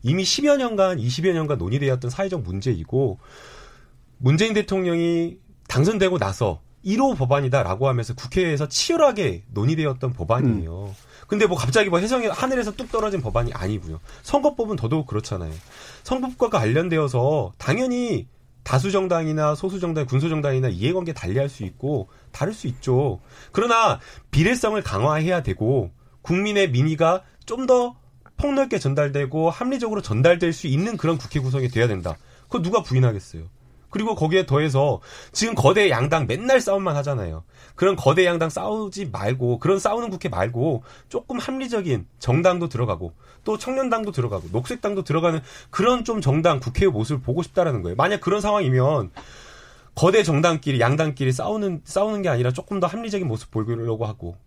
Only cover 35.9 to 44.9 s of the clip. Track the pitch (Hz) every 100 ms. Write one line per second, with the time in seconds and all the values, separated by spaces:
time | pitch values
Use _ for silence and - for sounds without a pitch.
35.9 | 127 139 160 143 131 240 262 - 196 190
36.9 | 143 143 135 90 80 - - - - 180
37.9 | 190 - 160 180 170 165 - 190 214 214
38.9 | 196 180 90 101 131 123 120 151 196 208
39.9 | 220 233 185 175 87 98 120 147 123 -
40.9 | - - - - 247 - 262 262 233 175
41.9 | 117 87 _ - 131 180 175 170 113 120
42.9 | 87 87 - - - - 214 - 262 262
43.9 | 226 208 165 120 98 82 101 127 247 208